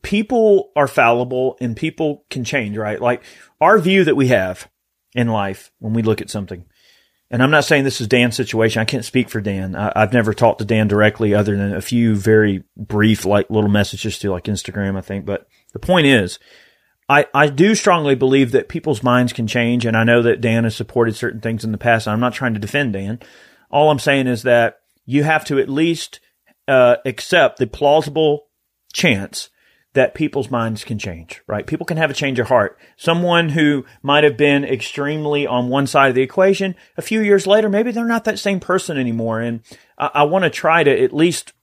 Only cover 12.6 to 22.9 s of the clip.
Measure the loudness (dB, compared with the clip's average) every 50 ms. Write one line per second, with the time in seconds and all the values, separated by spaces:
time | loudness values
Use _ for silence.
12.6 | -8 _ _ -16 -12 -6 0 2 2 2 2 2 0 0 0 0 0 0 -2 0
13.6 | 0 2 2 0 0 -2 -4 -8 -8 -8 -8 -6 -6 -6 -6 -4 -6 -6 -6 -6
14.6 | -8 -10 -8 -6 -6 -4 -6 -6 -8 -8 -10 -10 -8 -6 -8 -8 -8 _ _ _
15.6 | _ _ _ -12 -2 0 2 4 4 4 4 4 2 -2 -6 -12 _ _ _ -20
16.6 | _ _ _ _ _ _ _ _ _ _ 2 2 2 2 _ 2 2 2 2 2
17.6 | 4 4 4 2 2 2 2 2 2 0 0 2 2 2 4 4 2 2 2 0
18.6 | -2 0 -10 -8 -4 -4 -4 -2 0 2 2 2 2 0 -2 -6 -6 -4 -2 -2
19.6 | 0 0 0 0 -2 0 0 2 4 4 4 4 4 2 0 2 0 0 0 0
20.6 | 0 -2 -4 -6 -10 -4 -4 -4 -2 -2 -6 -4 -6 -8 -8 -6 -8 -6 -6 -6
21.6 | -6 -6 -8 -4 0 0 0 0 0 -4 -4 -2 -2 -2 -4 -4 -6 -4 -4 -4
22.6 | -8 -6 -4 -4 -4 -2